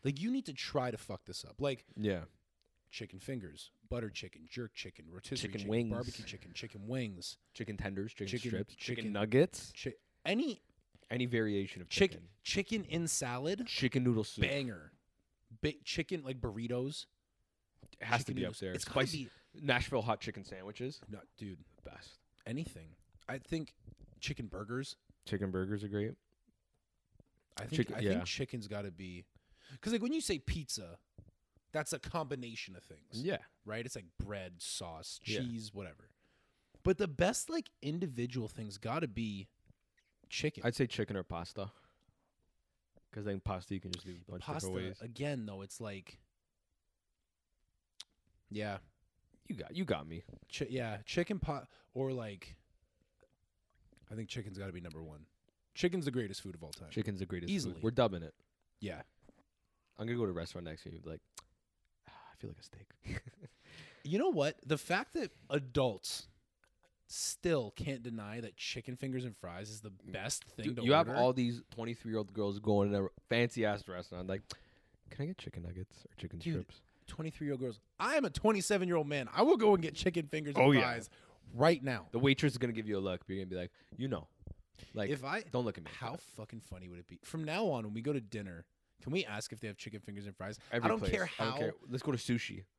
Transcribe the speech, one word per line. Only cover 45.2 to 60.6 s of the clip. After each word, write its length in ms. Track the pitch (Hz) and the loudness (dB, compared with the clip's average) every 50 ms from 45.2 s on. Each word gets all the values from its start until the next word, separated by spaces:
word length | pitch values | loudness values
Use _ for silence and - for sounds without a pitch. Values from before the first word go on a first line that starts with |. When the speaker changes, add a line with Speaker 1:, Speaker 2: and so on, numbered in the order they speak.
| 143 147 143 127 110 | -4 -2 -2 -4 -4
Speaker 1:
though, 140 | 104 98 98 98 | -6 -8 -8 -10
it's 180 | 95 - - | -10 -10 -8
like, 380 | 117 107 101 98 90 - - - _ _ _ _ _ _ _ _ _ _ _ _ _ _ _ _ _ _ _ _ _ _ _ _ _ _ _ _ _ _ _ _ _ _ _ _ - _ _ _ _ _ _ _ _ _ | -8 -8 -8 -10 -12 -16 -20 -20 _ _ _ _ _ _ _ _ _ _ _ _ _ _ _ _ _ _ _ _ _ _ _ _ _ _ _ _ _ _ _ _ _ _ _ _ -20 _ _ _ _ _ _ _ _ _
yeah. 280 | 104 104 104 104 98 95 - - _ _ _ _ _ _ _ _ _ _ _ | -6 -4 -4 -4 -4 -6 -10 -16 _ _ _ _ _ _ _ _ _ _ _
Speaker 2:
You 80 | - - | -10 -8
got, 200 | - - - - | -8 -8 -8 -4
you 100 | 175 185 | -4 0
got 220 | 151 - 76 71 | 0 0 0 0
me. 160 | 78 82 85 - - - - - _ - | -6 -10 -10 -10 -12 -18 -20 -16 _ -6
Speaker 1:
Chi-, 120 | - 151 107 | -6 -4 -2
yeah, 320 | 123 131 120 113 107 104 107 | -2 -4 -2 -2 -4 -6 -8
chicken 340 | - - 175 175 - 214 185 | -2 0 0 0 0 0 -2
pot 280 | - - 147 147 180 - - - _ _ _ | -2 -2 -2 -4 -6 -12 -20 -20 _ _ _
or, 200 | 127 135 135 131 | -2 -2 0 -2
like, 420 | 123 113 107 101 90 - - - _ _ _ _ _ _ _ _ _ _ _ _ _ - _ _ _ _ _ _ _ _ _ _ _ _ - - - - - | -4 -4 -6 -10 -12 -14 -16 -18 _ _ _ _ _ _ _ _ _ _ _ _ _ -20 _ _ _ _ _ _ _ _ _ _ _ _ -20 -20 -20 -14 -10
I 40 | 110 | -8
think 140 | 110 113 - | -8 -8 -6
chicken's 280 | - 127 101 101 92 | -6 -8 -8 -8 -8
gotta 140 | 98 98 98 87 | -8 -8 -8 -8
be 80 | 90 | -8
number 220 | 87 87 78 78 82 | -10 -10 -10 -10 -12
one. 220 | 78 76 76 78 _ _ _ _ _ _ _ _ _ _ | -12 -14 -16 -18 _ _ _ _ _ _ _ _ _ _
Chicken's 300 | - - 180 175 185 151 | 2 2 2 2 2 0
the 60 | 143 | 0
greatest 300 | 120 127 113 98 95 - | 0 0 -2 -2 -4 -8
food 140 | - 98 87 | -8 -10 -12
of 80 | 80 80 | -12 -12
all 80 | 73 | -14
time. 180 | - - 90 78 | -12 -14 -14 -6
Speaker 2:
Chicken's 300 | - 113 110 113 101 92 | -2 -2 0 0 0 -2
the 60 | 95 | -2
greatest 260 | 85 95 87 85 87 | -2 -2 -4 -2 0
Speaker 1:
Easily. 240 | 98 - - - 87 | 0 0 0 -2 -4
Speaker 2:
food. 80 | 82 110 | 0 0
We're 80 | 113 | 2
dubbing 320 | 123 131 123 110 95 87 82 | 6 6 4 4 4 -2 -6
it. 100 | 76 - _ _ _ _ _ _ _ _ _ | -8 -12 _ _ _ _ _ _ _ _ _
Speaker 1:
Yeah. 200 | - 98 85 78 73 _ _ _ _ - _ _ - _ _ _ _ _ _ _ _ _ _ | -8 -6 -6 -8 -12 _ _ _ _ -20 _ _ -20 _ _ _ _ _ _ _ _ _ _
Speaker 2:
I'm 80 | - 107 | -8 -4
gonna 100 | 117 120 | -2 0
go 80 | 120 113 | 2 2
to 60 | 98 | 2
a 20 | 90 | 0
restaurant 320 | 85 82 - - 90 | -2 -4 -4 -6 -8